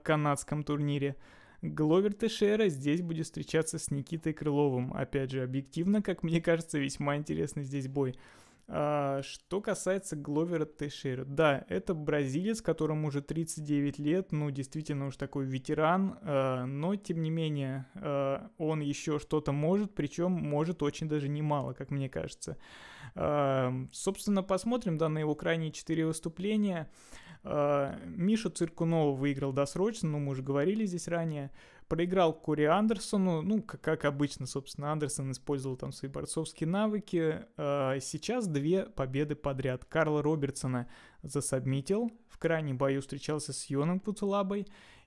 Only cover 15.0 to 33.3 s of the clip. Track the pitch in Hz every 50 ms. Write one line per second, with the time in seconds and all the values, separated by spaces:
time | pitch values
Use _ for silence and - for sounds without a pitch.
15 | 139 139 135 - 143 139 - 143 135 131 131 131 131 - 151 151 156 156 175 190
16 | 196 190 - - - - 143 135 135 131 131 127 123 127 135 143 151 180 202 202
17 | - - 175 165 160 156 160 165 160 156 151 143 139 131 131 135 135 - - 196
18 | - 151 143 139 139 135 139 - - - - - 160 156 156 151 147 143 143 -
19 | - - 151 147 - - - 156 151 - 139 143 147 160 190 202 214 202 - -
20 | 151 139 - - 170 180 185 170 151 147 147 147 156 165 180 - 147 147 151 -
21 | 160 156 151 151 143 139 147 147 151 151 147 143 127 127 127 - 139 - 143 139
22 | 135 131 - - - - - - - - - - - - - - - - - -
23 | 147 123 - - 160 156 147 147 143 139 135 131 131 127 127 127 131 131 - -
24 | - 196 196 - - 208 202 190 185 196 196 185 - 233 240 247 - 190 165 151
25 | 160 156 156 156 156 151 151 151 - 170 165 165 160 156 147 - - - 160 160
26 | 160 160 160 - - 170 160 - 180 208 214 214 208 202 180 170 151 - - -
27 | - - - - - - 165 - - - - 147 147 147 147 143 139 139 - -
28 | - 262 247 - 170 196 220 220 - 185 - - 170 165 - - 170 165 165 165
29 | 156 147 139 131 135 143 139 135 143 139 131 139 143 139 - 165 185 226 226 -
30 | - 160 147 147 143 139 135 131 131 135 139 139 143 175 208 220 220 196 175 170
31 | - - 170 170 165 160 156 147 139 139 - - - - - - - - 165 160
32 | 175 180 185 190 180 165 156 - - - 151 147 151 147 165 196 214 220 226 -
33 | - - - 202 190 185